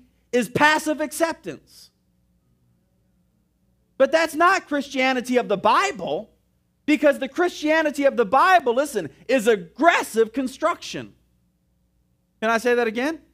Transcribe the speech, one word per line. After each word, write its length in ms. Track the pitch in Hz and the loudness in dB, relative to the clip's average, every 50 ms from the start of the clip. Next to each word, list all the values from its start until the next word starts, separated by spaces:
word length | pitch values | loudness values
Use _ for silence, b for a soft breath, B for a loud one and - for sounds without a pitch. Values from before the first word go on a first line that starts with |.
| _ _ _ _ _ _ - | _ _ _ _ _ _ -2
is 160 | 247 220 - | -2 -2 -2
passive 520 | - - 294 302 311 302 - 302 302 262 | 0 2 2 2 2 2 0 -2 -4 -4
acceptance. 880 | 302 - - - 330 330 311 - - 175 131 - _ _ _ - - _ _ _ _ _ _ _ _ _ _ _ _ _ _ _ _ _ _ _ _ _ _ _ _ _ _ _ _ _ _ _ _ _ _ _ _ _ _ _ _ _ _ - | -4 -6 -4 -2 -2 -2 -4 -6 -12 -16 -16 -16 _ _ _ -20 -20 _ _ _ _ _ _ _ _ _ _ _ _ _ _ _ _ _ _ _ _ _ _ _ _ _ _ _ _ _ _ _ _ _ _ _ _ _ _ _ _ _ _ 0
But 140 | 269 269 294 | 0 2 2
that's 220 | 320 330 320 294 | 2 0 0 0
not 340 | 302 339 359 392 349 - - | 2 2 2 2 2 -2 -4
Christianity 680 | 294 285 - - - 262 262 262 262 247 240 254 254 | -4 -6 -4 -4 -4 -2 -2 0 -2 -2 -2 0 0
of 120 | 240 220 185 | 0 0 0
the 80 | 202 | -2
Bible, 720 | 170 - 214 254 330 392 392 - 190 165 139 147 185 220 - _ _ _ _ _ _ _ _ _ _ _ | 0 2 2 2 2 0 -2 -4 -6 -8 -6 -6 -8 -8 -12 _ _ _ _ _ _ _ _ _ _ _
because 320 | - 302 - 294 285 277 220 | 0 0 2 4 2 2 2
the 100 | 269 262 | -2 -6
Christianity 760 | - 311 359 349 - - 302 302 311 320 311 294 - 277 277 | -2 -2 -2 -2 -2 -2 -2 0 0 2 0 0 0 0 0
of 120 | 277 220 | 0 2
the 80 | 226 233 | 0 0
Bible, 500 | 185 254 269 330 381 381 339 269 240 226 | 2 2 4 4 6 4 4 2 2 0
listen, 360 | 254 302 - - 202 160 135 b b b | 0 -2 -2 -4 -6 -8 -8 b b b
is 200 | b 254 262 196 | b 0 0 2
aggressive 840 | 240 220 196 170 - _ - 294 339 359 494 - - - 226 226 220 - | 2 0 0 -2 -8 _ 0 2 2 2 2 0 -2 0 0 0 0 -2
construction. 800 | 277 262 247 - - 311 330 339 - - - - 147 113 101 - _ _ _ _ _ _ _ _ _ _ _ _ _ _ _ _ _ _ _ _ _ _ _ _ _ | -6 -6 -6 -6 -4 -2 -2 -2 -4 -8 -12 -12 -12 -12 -14 -18 _ _ _ _ _ _ _ _ _ _ _ _ _ _ _ _ _ _ _ _ _ _ _ _ _
Can 80 | 220 220 | -2 -2
I 80 | 226 | -2
say 180 | 220 233 247 240 | 0 0 0 0
that 120 | 240 233 | 0 0
again? 340 | 226 214 240 254 302 330 285 _ _ | -2 -2 -4 -4 -4 -6 -8 _ _